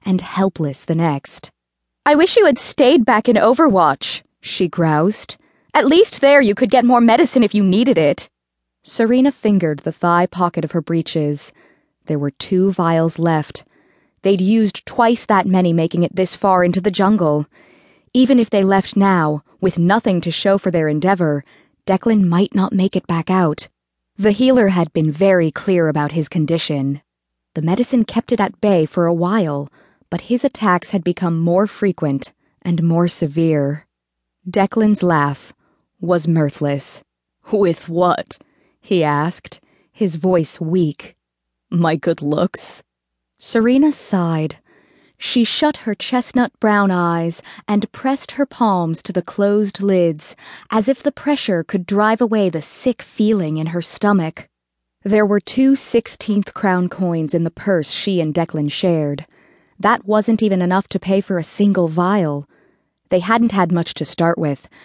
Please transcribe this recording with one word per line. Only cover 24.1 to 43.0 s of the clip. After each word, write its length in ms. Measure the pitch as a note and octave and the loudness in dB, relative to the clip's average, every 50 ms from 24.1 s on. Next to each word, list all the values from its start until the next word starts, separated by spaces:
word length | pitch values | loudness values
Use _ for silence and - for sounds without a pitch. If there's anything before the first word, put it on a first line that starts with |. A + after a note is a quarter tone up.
| _ | _
The 140 | - G3 G#3+ | -2 0 0
healer 380 | G3+ G#3 B3+ B3+ C4 B3 G#3+ G3 | 2 2 2 4 4 4 4 4
had 240 | F#3 F3+ E3 D#3 - | 2 2 0 0 0
been 160 | E3 D#3 D#3 | -2 -2 -2
very 400 | C#3+ D#3 F#3+ G3 F#3+ F3+ E3 D#3+ | 0 0 2 2 2 2 2 0
clear 380 | - - - G3+ F#3 F3 E3 D#3 | -2 -4 -4 -2 0 2 2 0
about 240 | D3 D3+ D3 D3 D3+ | 0 -2 -2 -2 -2
his 160 | E3 D3+ - | -4 -4 -4
condition. 760 | - F3+ D3+ C#3+ E3 D#3+ - - D3+ C#3 C3+ C#3 C#3+ C#3+ _ _ _ _ _ _ _ _ _ _ - | -2 -2 -2 0 -2 -2 -2 -4 -4 -4 -4 -4 -6 -6 _ _ _ _ _ _ _ _ _ _ -8
The 140 | E3 D3+ E3 | -4 -2 -2
medicine 340 | F#3 - B3 - - A#3+ G#3+ | 0 0 -2 0 0 0 0
kept 280 | - - A3+ - - B3 | 0 -2 -4 -2 -2 0
it 80 | G#3+ | 0
at 200 | G3+ F#3+ - _ | -2 -2 -4 _
bay 260 | - G#3 G3 E3+ D#3 | 0 0 2 2 0
for 180 | D3+ - F3+ E3+ | 0 0 0 0
a 160 | E3+ F3 E3 F3 | 0 0 0 0
while, 420 | F3+ G#3 A3+ F3+ D#3 D3 C#3+ D3 C#3+ _ _ _ _ _ _ _ - | 0 0 0 0 -2 -4 -6 -8 -10 _ _ _ _ _ _ _ -10
but 220 | - F3 - - | -10 -8 -4 -4
his 140 | A#3+ A#3+ - | -2 -2 -2
attacks 460 | C#4 - - A3 G3+ F3+ F3 - - | -2 -4 -2 0 0 0 0 -2 -4
had 140 | - F#3+ E3 | -6 -4 -2
become 340 | F3 E3+ - F#3 E3+ E3 E3 | -4 -4 -2 -2 -2 -2 0
more 280 | E3 E3+ E3+ F#3 G#3+ | 0 0 2 2 0
frequent 640 | G3+ - - G#3 G3 E3+ - D#3+ D3 C#3 C3+ - - _ _ _ _ _ _ - | 0 -2 -4 -2 -2 -2 -2 -4 -4 -4 -4 -6 -10 _ _ _ _ _ _ -6
and 200 | F3+ E3+ D#3+ D#3+ | -4 -2 0 0
more 260 | E3 E3 E3+ F3 E3+ | 0 2 2 0 0
severe. 800 | - - E3+ D3 C#3+ E3 E3 D#3+ D#3 D3 C#3 C#3 D3 D3+ - _ _ _ _ _ _ _ _ _ _ _ - F3+ | -2 -4 -6 -4 -2 0 0 0 0 0 0 -2 -4 -8 -10 _ _ _ _ _ _ _ _ _ _ _ -12 -4
Declan's 540 | E3+ G#3 F#3+ G3 - A3+ A3 G#3+ G#3 - F3+ | -2 0 0 0 0 0 2 2 2 2 0
laugh 500 | F3+ E3 D3+ C#3+ C#3+ C#3 - - - - _ _ _ _ _ _ _ _ - | 0 2 2 0 -2 -4 -8 -12 -20 -20 _ _ _ _ _ _ _ _ -8
was 260 | F3 E3+ F3+ E3+ D3+ E3+ | -4 -2 -2 0 0 0
mirthless. 760 | E3 D#3+ D3+ C#3+ - - D3+ C#3+ C#3+ C#3 - - - - - _ _ _ _ _ _ _ _ - - | 0 0 0 -2 -2 -4 -4 -4 -4 -4 -6 -8 -12 -12 -16 _ _ _ _ _ _ _ _ -4 0
"With 360 | - G3+ F3 E3 - - - | 0 2 2 0 -2 -6 -6
what?" 500 | E3 E3+ F3+ F3+ D#3+ - - - - - _ _ _ _ _ _ _ _ | -2 0 0 0 0 -2 -4 -12 -14 -20 _ _ _ _ _ _ _ _
he 240 | _ - G#3 F3 D#3 | _ -2 0 0 0
asked, 560 | D3 D3 C#3+ D3+ E3+ - - - - - - _ _ _ _ _ _ _ | 0 0 0 -2 -2 -4 -8 -12 -18 -20 -20 _ _ _ _ _ _ _
his 240 | - A3 F#3 D#3 | -4 -4 -4 -2
voice 420 | D#3+ D3+ F#3 F#3 E3+ D#3 - - - | -2 -2 0 2 0 0 -2 -6 -8
weak. 540 | E3+ D#3 F3 F#3 E3+ D3+ C#3+ - - - - _ _ _ _ _ _ _ _ _ _ - | -6 -2 0 0 0 -2 -4 -8 -14 -20 -20 _ _ _ _ _ _ _ _ _ _ -6
"My 280 | - E3+ E3+ E3 D#3+ | -2 0 0 0 0
good 260 | - - F3 E3 - D#3+ | -2 -2 -2 -4 -2 -2
looks?" 600 | C#3+ D3+ D#3+ F3+ G3 - - - - - - - _ _ _ | -4 -2 0 -2 -2 -4 -8 -12 -12 -12 -14 -18 _ _ _